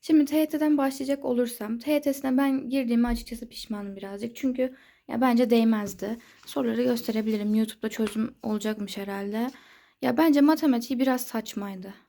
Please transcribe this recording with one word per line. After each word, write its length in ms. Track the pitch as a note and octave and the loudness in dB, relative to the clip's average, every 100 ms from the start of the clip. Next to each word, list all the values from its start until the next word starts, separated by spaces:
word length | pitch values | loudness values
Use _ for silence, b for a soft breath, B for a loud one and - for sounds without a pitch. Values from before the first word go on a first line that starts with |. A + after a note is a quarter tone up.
Şimdi 240 | - D#4 | 6 4
T 120 | C#4+ D4+ | 6 2
Y 120 | D#4 | 2
T'den 300 | D#4 D4+ D4 | 2 2 4
başlayacak 460 | C4+ C4+ C4+ C#4 | 2 -2 -4 -2
olursam, 540 | C#4 A#3+ A#3+ A#3+ G#3+ A#3 | 0 0 0 -4 -6 -6
T 140 | D4 | 0
Y 80 | D4 | 0
T'sine 360 | D4 C#4 C4+ B3+ | 2 -2 0 2
ben 320 | C#4 C4+ A#3+ | 2 0 -2
girdiğime 400 | C4+ A#3+ A#3 A#3+ | -2 0 2 2
açıkçası 400 | A#3 - A#3 A#3 | 0 -6 -12 -12
pişmanım 480 | - - G#3 G3+ G3 | -14 -10 -10 -10 -12
birazcık. 400 | G3 G3+ A#3 A#3 | -12 -10 -10 -4
Çünkü 380 | C4+ B3+ B3+ B3+ B B - | -2 0 -2 -4 B B -8
ya 120 | A#3 | 0
bence 300 | B3+ A#3 A#3+ | 2 4 4
değmezdi. 680 | A#3 A3+ A3 G3+ F#3+ G3 A3+ B B - | 4 4 2 -2 -6 -8 -8 B B -8
Soruları 360 | C#4+ A#3+ A3+ | -4 -2 0
gösterebilirim. 720 | B3 A#3+ A#3+ A3 A3 G#3+ G#3 | 0 0 -2 -2 -2 -2 0
YouTube'da 340 | G#3+ A3 - A3 | 0 0 -4 -8
çözüm 460 | - G#3+ A3 A3 - | -2 -2 -2 -6 -6
olacakmış 540 | A#3 G#3+ G#3 G#3+ G3+ - | -4 -4 -4 -6 -8 -8
herhalde. 540 | G3 G3 G3+ G#3+ B3 B B B B B | -8 -6 -6 -4 -4 B B B B B
Ya 140 | B3+ B3 | -2 4
bence 240 | D#4+ C#4+ | 4 6
matematiği 580 | C#4+ D#4 D#4 A#3+ A#3 B3 | 6 6 4 2 0 0
biraz 220 | C4 B3+ | 0 0
saçmaydı. 760 | - A3+ A3 - G3+ F#3+ F#3+ G3 | -2 -8 -6 -8 -8 -10 -14 -18